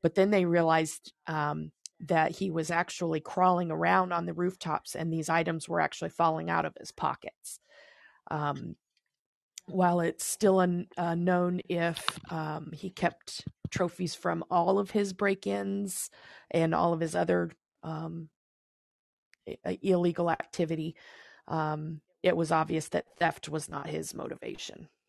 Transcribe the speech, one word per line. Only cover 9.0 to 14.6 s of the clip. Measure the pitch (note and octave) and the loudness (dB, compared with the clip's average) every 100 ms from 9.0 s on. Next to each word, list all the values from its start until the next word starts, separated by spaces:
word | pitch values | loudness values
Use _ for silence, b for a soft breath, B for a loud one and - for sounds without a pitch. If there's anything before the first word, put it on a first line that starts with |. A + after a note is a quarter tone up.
| _ _ _ _ _ - - | _ _ _ _ _ -20 -8
while | F#3 F3+ F3 | 2 2 4
it's | E3+ - - | 0 -2 -6
still | - G#3 F#3+ | 2 4 6
un-, | F3+ F3 F3+ - | 4 2 -4 -4
unknown | F3 E3+ F3 F3+ F3 F3 - | -2 0 2 4 2 0 -2
if, | E3+ E3+ E3 - - - | 0 0 -2 -6 -6 -8
um, | E3 D#3 D#3 D#3 | -6 -4 -6 -8
he | D#3 F#3+ | -10 -10
kept | - E3+ - - - - - - | -2 -2 -2 -14 -12 -12 -12 -8
trophies | - F3+ - F3+ | -2 -2 -2 -6
from | - F3 E3+ - | -2 -2 -2 0
all | - | 2